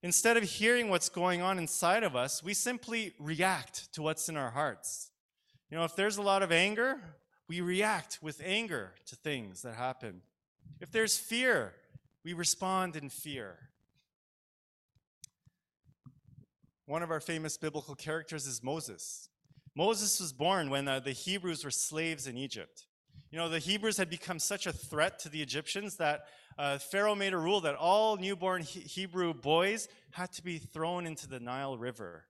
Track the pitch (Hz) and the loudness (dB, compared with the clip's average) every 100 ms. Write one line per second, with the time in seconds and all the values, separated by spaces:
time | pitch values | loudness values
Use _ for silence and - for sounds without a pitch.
0 | 180 170 226 233 202 - 220 247 226 180 | 4 6 8 6 4 2 4 4 6 2
1 | - - 180 175 180 185 165 - 170 208 | 2 2 2 4 2 2 0 2 4 6
2 | 208 123 131 - 165 202 240 247 - 226 | 4 2 0 -2 -2 -2 0 -2 -4 -4
3 | 208 - 147 160 185 175 - - - - | -4 -6 -6 2 2 2 -4 -12 -10 -4
4 | 151 156 - 156 127 120 151 110 - - | -2 0 -2 -2 -2 0 -2 -2 -8 -10
5 | - _ _ _ _ _ _ 160 165 - | -12 _ _ _ _ _ _ -2 -2 2
6 | 202 202 202 196 190 165 190 214 247 269 | 2 2 4 4 6 6 6 4 0 0
7 | 170 - _ _ - 170 175 185 214 196 | -8 -20 _ _ -8 -4 0 2 2 2
8 | - - 156 143 165 202 226 147 92 - | -2 -10 -10 -8 -2 -2 0 -4 -6 -12
9 | - - 156 139 104 92 123 110 127 127 | -20 -10 -4 -4 -6 -10 -10 -4 -4 -4
10 | 113 90 _ _ _ _ - - - 226 | -10 -12 _ _ _ _ -20 -16 -4 0
11 | 220 - - 233 254 190 107 - _ - | 2 0 0 0 4 2 0 -8 _ -20
12 | _ _ 165 170 170 - 185 190 185 156 | _ _ -10 -2 0 0 0 0 0 -4
13 | 143 - 151 139 101 85 - _ _ _ | -10 -10 -8 -8 -8 -12 -20 _ _ _
14 | _ _ _ _ _ _ _ _ _ _ | _ _ _ _ _ _ _ _ _ _
15 | _ _ - _ _ _ _ _ _ _ | _ _ -20 _ _ _ _ _ _ _
16 | - _ - - - _ _ _ - 156 | -20 _ -20 -20 -20 _ _ _ -4 -2
17 | 170 156 - 165 156 - 156 151 143 139 | 0 -2 -2 -4 -4 -4 -4 -4 -8 -12
18 | 160 160 156 160 139 120 123 160 139 90 | -4 -6 -4 -8 -6 -6 -4 -4 -6 -10
19 | - - - _ _ - - - 190 220 | -12 -12 -16 _ _ -20 -14 2 2 4
20 | 208 - 175 127 156 190 147 139 139 135 | 2 0 -2 0 2 4 2 0 2 0
21 | 131 127 - 196 180 156 143 - - 156 | -2 -6 -4 -2 -2 -4 -4 -2 -2 -2
22 | 165 151 131 120 135 110 82 - - _ | -2 -2 -6 -6 -6 -8 -10 -16 -20 _
23 | _ - - 160 170 165 147 202 220 202 | _ -20 -12 -4 0 0 0 2 2 2
24 | 180 170 - 170 - 202 185 - - 151 | 0 -2 -6 -2 -2 -2 -4 -6 -4 2
25 | 170 - 160 156 143 135 151 196 202 - | 2 2 -8 -6 -2 -4 -2 -4 -4 0
26 | 156 151 - - - - 143 139 - 196 | 2 2 -4 -20 -18 -4 -2 -2 -2 2
27 | 214 208 196 185 160 202 160 143 165 202 | 2 2 0 0 2 2 2 2 4 6
28 | 220 208 190 196 185 185 156 185 - - | 6 2 -2 -2 0 0 -4 -10 -10 -8
29 | 190 180 175 147 131 160 190 220 - - | -4 0 0 0 4 4 4 0 -6 -12
30 | _ - 180 - 175 165 - 156 160 175 | _ -8 -8 -8 -8 -8 -8 -4 -2 -2
31 | 170 156 135 131 120 131 139 127 120 113 | -4 -8 -10 -10 -6 -4 -4 -4 -6 -6
32 | 95 82 - | -12 -12 -20